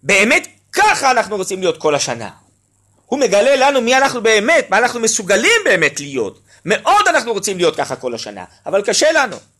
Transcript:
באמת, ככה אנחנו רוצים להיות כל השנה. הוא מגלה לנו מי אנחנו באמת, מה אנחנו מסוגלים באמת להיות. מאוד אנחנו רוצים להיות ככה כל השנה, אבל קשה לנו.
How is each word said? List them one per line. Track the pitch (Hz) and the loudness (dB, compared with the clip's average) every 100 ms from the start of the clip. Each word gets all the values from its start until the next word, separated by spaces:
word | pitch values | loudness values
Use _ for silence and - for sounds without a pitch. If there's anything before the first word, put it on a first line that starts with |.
באמת, | - 196 214 330 - _ _ | 0 2 2 0 -2 _ _
ככה | - 427 - 269 | 0 0 2 0
אנחנו | 247 196 208 | 0 -2 -4
רוצים | 180 190 | -6 -4
להיות | 180 156 | -4 0
כל | 156 143 | 0 0
השנה. | - 117 104 - _ _ _ _ _ _ _ | -2 -6 -10 -16 _ _ _ _ _ _ _
הוא | 277 | -2
מגלה | 247 196 240 277 | 2 2 2 4
לנו | 269 277 | 2 2
מי | 233 262 | 2 2
אנחנו | 269 247 | 2 0
באמת, | 220 220 220 320 - | 2 2 2 0 2
מה | 190 | 0
אנחנו | 240 240 | 0 -2
מסוגלים | 226 - 185 202 269 466 359 | -2 -4 0 0 2 2 2
באמת | 190 151 147 | 2 0 -2
להיות. | 143 135 104 - _ _ - | -8 -6 -6 -8 _ _ -4
מאוד | 196 - 403 392 | -2 2 2 4
אנחנו | 320 233 | 0 -2
רוצים | 202 196 185 | -6 -6 -2
להיות | 170 - | -2 -2
ככה | 139 131 | -6 -6
כל | 127 113 | -8 -8
השנה, | - 101 90 _ - | -12 -14 -18 _ -4
אבל | 190 | -2
קשה | 202 202 302 | 0 0 2
לנו. | 320 254 135 _ _ | 2 -2 -6 _ _